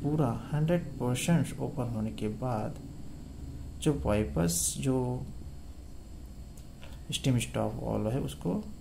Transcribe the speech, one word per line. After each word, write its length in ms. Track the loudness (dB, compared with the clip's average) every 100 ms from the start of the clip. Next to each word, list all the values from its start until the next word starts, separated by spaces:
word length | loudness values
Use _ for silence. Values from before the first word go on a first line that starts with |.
पूरा 460 | 2 4 4 2 -2
hundred 320 | 2 4 4 2
percent 720 | -2 0 2 6 6 4 0
open 240 | -4 -2
होने 280 | -2 0 -2
के 160 | 0 -2
बाद 480 | 0 0 0 -2 -6 -10 -10 -10 -8 -10 -10 -8 -8 -8 0
जो 140 | 2
बाईपास 800 | 2 4 4 4 4 4 4 0 2
जो 480 | 2 4 2 0 -4 -8 -8 -10 -10 -12 -10 -12 -12 -12 -12 -12 -12 -12 -12 -12 -12 -12 -4
steam 280 | 0 4 4
staff 320 | 2 0 0 0
वाल्व 340 | 0 2 2
है 100 | 0
उसको 340 | -2 -2 -2 -2 -2 -10